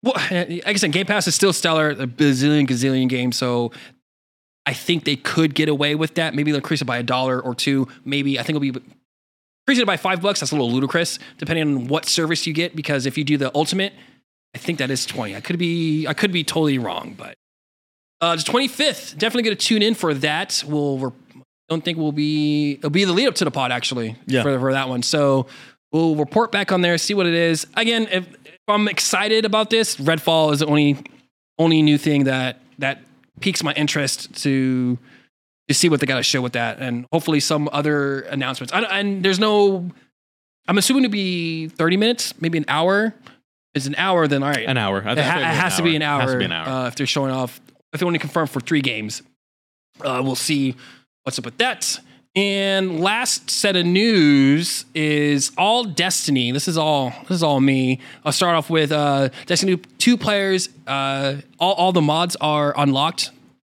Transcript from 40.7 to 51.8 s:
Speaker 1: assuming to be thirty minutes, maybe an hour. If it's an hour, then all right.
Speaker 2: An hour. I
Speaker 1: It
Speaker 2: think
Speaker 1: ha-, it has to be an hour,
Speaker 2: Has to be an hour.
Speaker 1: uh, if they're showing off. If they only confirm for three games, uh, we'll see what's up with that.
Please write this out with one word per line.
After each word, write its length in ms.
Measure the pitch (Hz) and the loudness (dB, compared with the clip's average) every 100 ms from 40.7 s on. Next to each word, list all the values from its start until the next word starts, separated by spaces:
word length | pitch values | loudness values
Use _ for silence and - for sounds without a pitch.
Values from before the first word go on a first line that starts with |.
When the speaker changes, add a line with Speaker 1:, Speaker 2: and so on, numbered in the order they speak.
| 190 | 2
Speaker 1:
assuming 280 | 185 269 | 4 2
to 40 | 254 | 2
be 600 | 208 190 180 165 160 160 | 0 -2 -2 -4 -6 -8
thirty 280 | - 165 185 | -2 0 2
minutes, 380 | 220 240 - - | 2 0 -6 -4
maybe 160 | 165 165 | -2 -2
an 60 | 147 | 0
hour. 480 | 147 175 196 220 220 | 0 2 2 0 -4
If 60 | - - _ _ _ 147 | -20 -20 _ _ _ -6
it's 100 | 135 | -4
an 80 | 151 | -2
hour, 300 | 185 180 156 | 2 2 2
then 160 | 139 | 2
all 80 | 139 | 0
right. 160 | 139 113 | -2 0
Speaker 2:
An 100 | 127 | 0
hour. 260 | 104 98 95 | 0 -2 -2
I 60 | |
Speaker 1:
It 20 | |
Speaker 2:
think 120 | 127 139 | -2 0
Speaker 1:
ha-, 100 | 180 | 0
it 60 | |
has 320 | - 151 180 175 | 0 0 0 0
to 60 | |
be 100 | 170 | 0
an 80 | 156 | 0
hour, 180 | 151 143 | 0 0
Speaker 2:
Has 100 | 127 | 0
to 60 | 127 | 0
be 60 | 95 | -2
an 60 | |
hour. 160 | 82 82 | -4 -4
Speaker 1:
uh, 200 | 131 127 | -4 -4
if 80 | 117 | -4
they're 100 | 131 | -4
showing 240 | - 135 | -2 -2
off. 300 | 131 127 - _ _ _ | -2 -4 -8 _ _ _
If 60 | 151 | -4
they 60 | 180 | -2
only 120 | 170 | -2
confirm 300 | 147 170 151 | -2 -4 -2
for 120 | 139 | -4
three 220 | - 156 | -2 0
games, 400 | 131 110 107 110 - _ _ _ _ _ _ _ | 0 -6 -8 -10 -16 _ _ _ _ _ _ _
uh, 180 | 143 127 | -4 -2
we'll 120 | 135 | -2
see 400 | 123 - 147 135 127 - - _ _ | -2 0 0 0 -4 -14 -20 _ _
what's 160 | - 131 | -8 -8
up 80 | 120 | -10
with 100 | - | -2
that. 420 | 240 233 | -2 -2